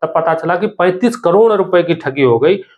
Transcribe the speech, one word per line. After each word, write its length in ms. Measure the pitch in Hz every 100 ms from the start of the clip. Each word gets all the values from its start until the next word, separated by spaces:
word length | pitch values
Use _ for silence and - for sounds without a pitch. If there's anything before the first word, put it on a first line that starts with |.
तब 100 | 165 165
पता 180 | 165
चला 220 | 165 165 180
कि 100 | 214
पैंतीस 500 | - 180 180 240 240
करोड़ 360 | 175 190 226
रुपए 300 | 202 185 180
की 120 | 170
ठगी 280 | 165 139 139
हो 160 | 131 117
गई 220 | 147 196 -